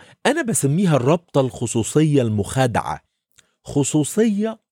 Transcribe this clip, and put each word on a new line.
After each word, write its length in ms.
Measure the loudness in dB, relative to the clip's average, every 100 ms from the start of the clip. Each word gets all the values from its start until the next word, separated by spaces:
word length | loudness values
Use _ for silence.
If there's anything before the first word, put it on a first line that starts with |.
| -12 _ -2
أنا 160 | 0
بسميها 540 | -2 -2 0 2 2 2
الرابطة 440 | 2 0 0 -2
الخصوصية 840 | 0 -4 -4 -2 0 2 2 2
المخادعة. 880 | 0 -2 -2 0 0 0 -4 -10 _ _ _ _ _ _
خصوصية 960 | -4 -2 0 0 0 0 0 0 -4 -8 _